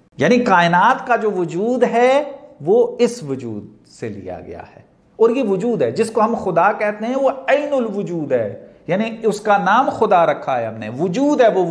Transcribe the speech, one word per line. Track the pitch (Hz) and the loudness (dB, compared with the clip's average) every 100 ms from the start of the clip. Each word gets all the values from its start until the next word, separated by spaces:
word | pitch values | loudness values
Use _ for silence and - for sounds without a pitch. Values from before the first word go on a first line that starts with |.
| _ - | _ -2
यानी | 156 240 | 2 2
कायनात | 202 175 170 175 220 269 247 | 4 4 4 4 4 2 0
का | 226 | -2
जो | 214 | 0
वजूद | 185 165 165 226 254 | -2 -4 -2 -2 0
है | 226 233 247 277 294 - - - | 2 4 4 2 0 -10 -20 -6
वो | 147 233 - - | 0 2 2 0
इस | 240 - | -2 -2
वजूद | 143 131 117 104 - - _ | -8 -8 -8 -12 -14 -20 _
से | - 117 | -12 -12
लिया | 104 90 87 | -10 -12 -14
गया | 90 87 | -14 -16
है, | - - _ _ _ - | -18 -20 _ _ _ 2
और | 226 | 2
ये | 254 | 2
वजूद | 214 185 240 196 | 0 -2 -2 0
है | 117 | 0
जिसको | 147 220 226 | 0 -2 0
हम | 220 214 | 0 0
खुदा | 190 165 196 | -2 2 2
कहते | 214 208 208 226 | 2 -4 -4 -4
हैं, | 269 | -2
वो | 262 - - | -2 -2 0
ऐनुल | 285 294 269 226 | 0 0 -2 -2
वजूद | 196 170 170 139 | -4 -6 -6 -2
है, | 123 104 95 - - - | -2 -2 -8 -18 -14 -4
यानी | 190 226 220 220 | -4 -4 -2 -2
उसका | - 214 202 | 0 2 2
नाम | 180 226 294 | 4 2 2
खुदा | - 202 180 | 0 4 4
रखा | 160 139 143 127 | 4 0 -2 -4
है | 110 | -4
हमने, | 110 107 | -6 -8
वजूद | 127 185 208 294 262 | -4 -2 0 2 4
है | 226 | 4
वो | 185 170 | 2 0